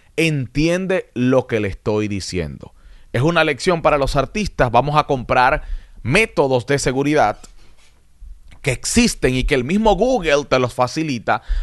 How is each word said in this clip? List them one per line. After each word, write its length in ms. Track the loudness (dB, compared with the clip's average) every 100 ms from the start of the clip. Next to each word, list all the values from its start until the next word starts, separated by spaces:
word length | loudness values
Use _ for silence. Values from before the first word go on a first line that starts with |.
| _ -2
entiende 960 | 0 0 -4 -2 0 0 -2 -4 -4
lo 320 | -2 2 2 2
que 140 | -2
le 80 | -2
estoy 400 | -6 -4 -2 -2
diciendo. 680 | -4 -6 -6 -6 -8 -18 -20 -20 -20 -8
Es 80 | -2
una 220 | 0 2
lección 400 | 0 0 0 2
para 160 | 2 2
los 160 | 0 0
artistas. 560 | -2 -4 -6 -2 2
Vamos 260 | 2 2 0
a 80 | 0
comprar 560 | -2 0 2 2 2 -4 -10 -10 -12
métodos 640 | -2 0 0 0 2 0 0
de 100 | -2
seguridad 640 | 0 -2 0 2 2 0 -10 -20 -20 -20 -20 _ _ -20 -20 -20 -20 -8
que 100 | -6
existen 640 | -4 -2 2 2 2 -2 0
y 80 |
que 120 | 0 0
el 80 |
mismo 320 | 0 0 2 2
Google 500 | 2 0 2 0 2
te 140 | 0
los 140 | 0
facilita 680 | 0 -2 -2 -4 -4 -2 -4 -2 -4